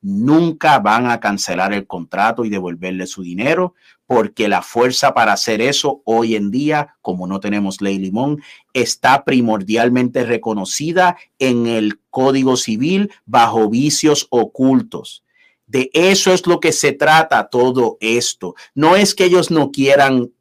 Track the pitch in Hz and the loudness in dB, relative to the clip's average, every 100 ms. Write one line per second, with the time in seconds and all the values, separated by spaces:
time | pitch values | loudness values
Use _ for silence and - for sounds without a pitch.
0 | 101 98 123 156 170 156 156 135 104 113 | -4 -2 2 2 2 0 2 2 2 0
1 | 123 117 104 101 - 90 95 101 95 90 | 0 -2 -2 -4 -6 -4 -2 -4 -6 -12
2 | 82 92 107 113 117 101 90 85 92 92 | -10 -2 -2 -2 -4 -4 -6 -8 -8 -8
3 | 90 - 87 90 123 165 180 _ _ _ | -10 -12 -12 -4 -2 0 -2 _ _ _
4 | _ 123 104 - 107 95 - 117 127 127 | _ 0 0 -2 -2 -2 -2 0 0 2
5 | 139 127 110 101 - 107 120 143 - - | 0 2 0 0 -2 -2 0 0 -2 -4
6 | - 113 113 110 101 117 147 151 143 _ | -2 0 0 -2 -2 -2 -2 -2 -4 _
7 | - 92 90 95 104 104 98 95 98 98 | -8 -8 -6 -6 -4 -4 -4 -4 -4 -4
8 | 95 101 139 147 - - _ 131 113 - | -4 -4 -4 -4 -10 -20 _ -4 -4 0
9 | 131 139 - 131 117 107 95 110 117 123 | 2 2 2 0 0 -2 -2 0 2 0
10 | 123 127 120 120 113 104 92 - 151 170 | -2 -2 -2 -4 -4 -6 -6 -8 -4 0
11 | 180 175 - _ 131 120 117 117 107 104 | 0 0 -14 _ 0 0 0 0 -2 -4
12 | _ - 131 139 131 127 - 107 143 190 | _ -2 0 2 0 0 -2 -2 0 0
13 | 202 - - 120 117 117 110 113 147 - | -2 -6 -2 2 2 2 0 2 0 2
14 | 156 147 - 123 107 - 131 131 110 82 | 2 0 0 -2 -2 0 2 2 0 -14
15 | - - _ _ _ _ _ 131 131 151 | -16 -20 _ _ _ _ _ -4 -2 2
16 | 180 190 - 185 180 170 165 156 147 - | 2 2 2 2 2 0 2 0 -2 0
17 | 147 160 160 117 104 123 127 127 117 - | 2 4 4 0 0 0 0 2 -2 -2
18 | 110 117 117 - 92 - - - 151 190 | -2 -2 -2 -8 -12 -14 -14 0 4 4
19 | 208 - 185 175 165 160 139 139 135 139 | 2 2 4 4 2 0 0 0 2 4
20 | 139 131 120 _ | 4 2 -2 _